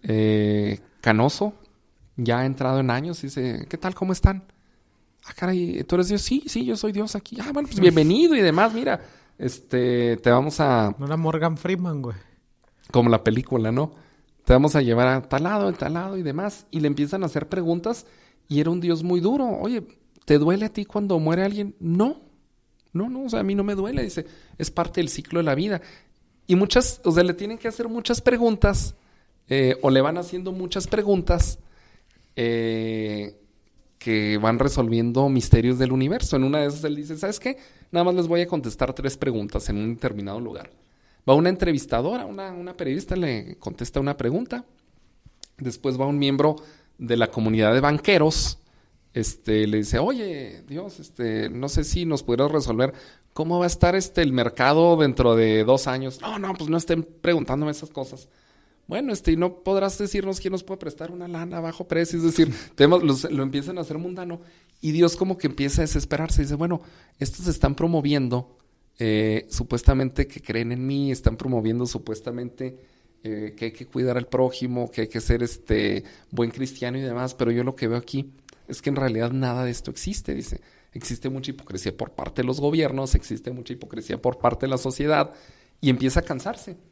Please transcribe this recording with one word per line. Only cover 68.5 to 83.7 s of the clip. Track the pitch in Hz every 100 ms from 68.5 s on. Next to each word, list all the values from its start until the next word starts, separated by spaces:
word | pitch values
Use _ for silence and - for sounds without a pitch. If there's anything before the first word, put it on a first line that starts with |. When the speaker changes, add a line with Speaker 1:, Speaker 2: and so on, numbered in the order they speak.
| _ _ _ _ _
Speaker 1:
eh, | 113 107 107 107 -
supuestamente | - - 120 - 135 131 127 139
que | -
creen | - 110 117
en | 123 131
mí, | 139 139
están | 127 - 113
promoviendo | 131 123 110 117 123
supuestamente, | 110 - 107 - 120 120 - 131 127 _ _ _ _
eh, | 110 107 107 104
que | 113
hay |
que | 110 123
cuidar | 131 127 123
al | 120
prójimo, | 127 127 127 127 123 120
que | -
hay | 110
que | 113
ser, | 110 117
este, | 120 - - 107 104 98 - - _
buen | - 117
cristiano | 113 131 - 123 127
y |
demás, | 135 120 127
pero | 127 117
yo | 117
lo | 123
que | 135 117
veo | 120
aquí | - 139 135 - - _ -
es | -
que | -
en | 139
realidad | 135 110 117
nada | 131 131 123
de | 123
esto | 117 -
existe", | - - - -
dice. | - - - - _ _
"Existe | - - 120 135
mucha | 135 127
hipocresía | 135 - 95 98 -
por | -
parte | - - -
de | 123
los | 131
gobiernos, | 143 160 151 131 135
existe | - - 110 -
mucha | 123 120